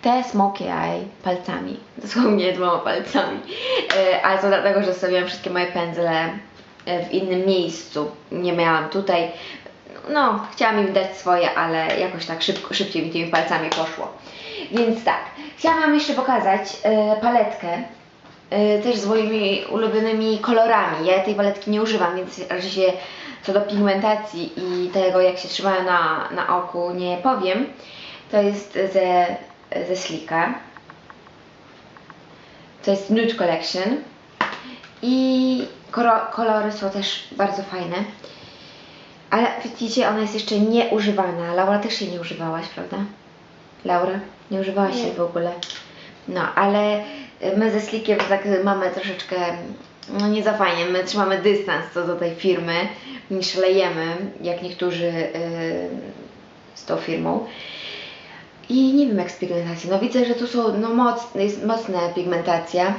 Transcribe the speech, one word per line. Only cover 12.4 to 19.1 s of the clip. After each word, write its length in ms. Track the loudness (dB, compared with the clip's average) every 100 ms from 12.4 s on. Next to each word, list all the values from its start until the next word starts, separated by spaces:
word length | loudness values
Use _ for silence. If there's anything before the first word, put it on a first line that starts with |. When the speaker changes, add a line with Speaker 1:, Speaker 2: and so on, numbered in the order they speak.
Speaker 1:
szybko, 320 | -2 -2 -2
szybciej 280 | -4 -2 -2
mi 80 | -2
tymi 200 | -4 0
palcami 400 | 0 2 0 0
poszło. 420 | -2 -2 -4 -10 -10 -18 -16 -12 -10 -4
Więc 320 | 0 2 2
tak, 160 | 0 -2 -4 -14 -16 -2
chciałam 220 | 2 4
wam 140 | 4
jeszcze 200 | 4 2
pokazać, 480 | 0 2 2 4 2 0 -2
e, 340 | 2 4 4 4
paletkę, 520 | 4 4 2 0 -6 -6 -6 -14 -20 -20 -20 -20 -2
e, 280 | 2 4 4
też 180 | 2 0
z 100 |
moimi 580 | 2